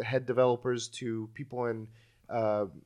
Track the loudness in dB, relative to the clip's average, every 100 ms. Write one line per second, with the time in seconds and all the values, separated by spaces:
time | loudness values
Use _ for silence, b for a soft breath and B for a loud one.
0 | -2 -2 0 4 6 4 0 -2 -4 -8
1 | -6 -4 -6 -10 -10 -4 -2 -4 -8 b
2 | b b -6 0 2 2 0 -6